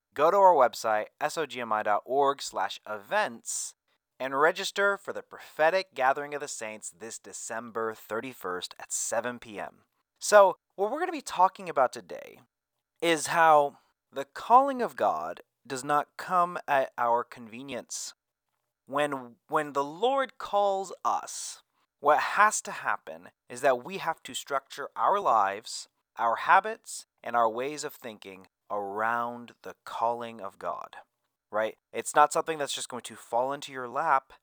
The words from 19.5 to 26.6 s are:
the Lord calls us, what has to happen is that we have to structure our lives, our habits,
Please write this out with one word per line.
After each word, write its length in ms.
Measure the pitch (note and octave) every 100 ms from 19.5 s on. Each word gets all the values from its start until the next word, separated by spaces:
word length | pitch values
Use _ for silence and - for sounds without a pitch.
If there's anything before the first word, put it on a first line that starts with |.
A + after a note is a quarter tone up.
| D#3 D3
the 120 | C#3
Lord 520 | C#3+ D#3+ A#3+ C#4 B3+ _
calls 560 | - G3+ G3+ F#3+ F#3 -
us, 580 | A#2 G2 - - - - _ _ _ _
what 180 | C#3+ C#3
has 420 | - - G#3+ -
to 100 | -
happen 560 | F3 C3 G#2 - D#2+ F2+ _ _
is 120 | B2
that 240 | C#3 B2+
we 140 | C3+ F#3+
have 220 | D#3 D#3+
to 100 | -
structure 540 | A#2+ - C#3 - - C3+ -
our 240 | A#2+ G3
lives, 680 | F3 A2+ G2 G2+ - - - _ _ -
our 160 | A#2
habits, 720 | A2 - F#3